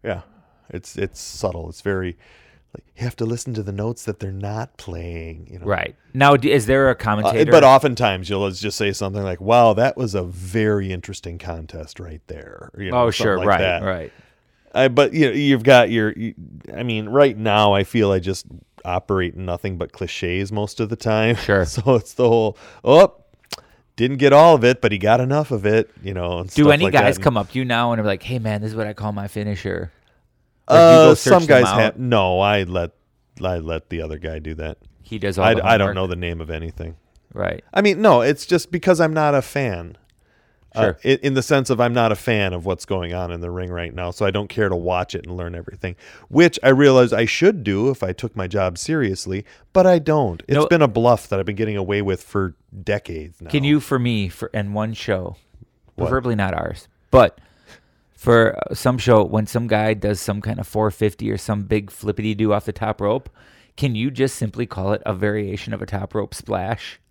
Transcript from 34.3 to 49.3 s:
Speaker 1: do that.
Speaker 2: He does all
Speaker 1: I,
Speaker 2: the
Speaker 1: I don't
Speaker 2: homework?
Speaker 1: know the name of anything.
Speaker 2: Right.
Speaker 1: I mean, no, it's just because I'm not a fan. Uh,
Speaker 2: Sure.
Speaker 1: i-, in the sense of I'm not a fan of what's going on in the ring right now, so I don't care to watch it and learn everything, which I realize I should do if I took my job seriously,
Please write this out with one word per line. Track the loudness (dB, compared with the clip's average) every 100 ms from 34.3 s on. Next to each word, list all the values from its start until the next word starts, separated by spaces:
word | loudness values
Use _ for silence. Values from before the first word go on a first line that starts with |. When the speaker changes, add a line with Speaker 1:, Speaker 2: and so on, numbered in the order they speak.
| -12
Speaker 1:
do | -12
that. | -10 -12 -12 _ _
Speaker 2:
He | _ -8
does | -6 0
all |
Speaker 1:
I, | 0
Speaker 2:
the | 2 2
Speaker 1:
I | 2
don't | 2
Speaker 2:
homework? | -2
Speaker 1:
know | -6
the |
name | -6 -6 -8
of | -10
anything. | -10 -12 -12 -16 -16 _ _ _
Speaker 2:
Right. | -8 -8 -8 _
Speaker 1:
I | -2
mean, | 0 2
no, | 4 4
it's | 2 -2 -2
just | -2 -2
because | -4 0 2
I'm | 2
not | 2 0
a | 0
fan. | -2 -4 -4 -6 -12 -20 _ _ _ _ _ _ _
Uh, | -2
Speaker 2:
Sure. | -2 0
Speaker 1:
i-, | -2 0
in | 0
the | -2
sense | 0 -2 0
of | 0
I'm | 0
not | 0 0
a |
fan | -2 -2 -2 -2
of | -4 -6
what's | -8
going | -6 -6 -6
on | -8 -8
in | -8
the | -10
ring | -10 -10
right | -10 -10
now, | -8 -10
so | -4
I | -4
don't | -4 -8
care | -4 -2
to | -2
watch | -2 -4 -4 -8
it | -12
and | -12
learn | -12 -12
everything, | -16 -12 -12 -12 -20 -20 _
which | 4 4 4
I | 2
realize | 6 6 6 4
I | 2
should | -2 2 0 0
do | -2 -2 -2
if | -4
I | -6
took | -6 -10 -8
my | -6
job | -2 -4 -4
seriously, | -6 -2 -2 -4 -8